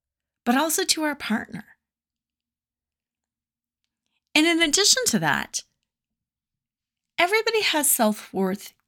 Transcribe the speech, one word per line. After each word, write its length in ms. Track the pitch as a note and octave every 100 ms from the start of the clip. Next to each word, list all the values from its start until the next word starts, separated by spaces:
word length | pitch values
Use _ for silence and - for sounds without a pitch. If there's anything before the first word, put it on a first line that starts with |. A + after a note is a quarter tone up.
| _ _ _ _
but 120 | - C4
also 280 | D#4+ F#4+
to 180 | F4+ E4
our 120 | D4+
partner. 640 | C#4+ - A3 - - - _ _ _ _ _ _ _ _ _ _ _ _ _ _ _ _ _ _ _ _ _ _ _ _ _ _
And 120 | D4 E4
in 140 | E4
addition 440 | E4 - G4+ B4+ A#4+
to 120 | F#3+
that, 440 | D#3 C#3 - - - _ _ _ _ _ _ _ _ _ _ _ _ _ _ -
everybody 440 | F4+ A4 A4 A4+
has 280 | F#4+ D4+ C#4
self-worth 840 | - G#3+ G#3 - G3 F#3+ G3 - _